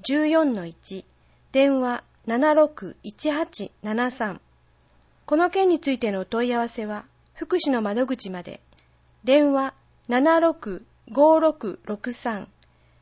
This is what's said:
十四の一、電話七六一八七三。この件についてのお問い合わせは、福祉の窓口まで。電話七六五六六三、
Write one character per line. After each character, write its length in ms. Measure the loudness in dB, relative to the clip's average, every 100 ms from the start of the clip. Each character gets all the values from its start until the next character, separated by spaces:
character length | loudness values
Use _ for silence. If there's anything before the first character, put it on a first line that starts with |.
十 240 | -2 0 2
四 260 | 2 2
の 140 | -2 -8
一、 380 | -12 -14 -14 -16 _ _ _ _
電 280 | 2 2 2
話 240 | -2 -4 -10 _ -6
七 260 | 0 2
六 420 | 4 2 0 -16 -14
一 300 | -18 -6 -4
八 400 | -4 -4 -8 -10 -12
七 300 | -8 -4 -4
三。 280 | -4 -8 -8 _ _ _ _ _ _ _ _ -4
こ 120 | 0
の 120 | 0
件 200 | 2 2
に 100 | 2
つ 100 | 0
い 80 | -2
て 140 | -2
の 80 | -4
お 60 | -4
問 220 | -4 -2
い 60 |
合 60 | -2
わ 80 | -4
せ 180 | -6 -10
は、 200 | -10 -14 _ _
福 220 | -16 -4 0
祉 160 | 2
の 100 | 0
窓 240 | -2 -2 -2
口 240 | -4 -8
ま 140 | -10
で。 180 | -14 -18 _ _ _ _ _ _
電 300 | 2 4 4
話 200 | 2 -2 -8 _ _ -2
七 320 | 2 4 4
六 460 | 2 0 -8 -12 -14 _ -8
五 280 | 4 6 6
六 400 | 4 0 -8 -8 -10
六 280 | -10 -8
三、 340 | -8 -8 -8 -12 _ _ _ _ _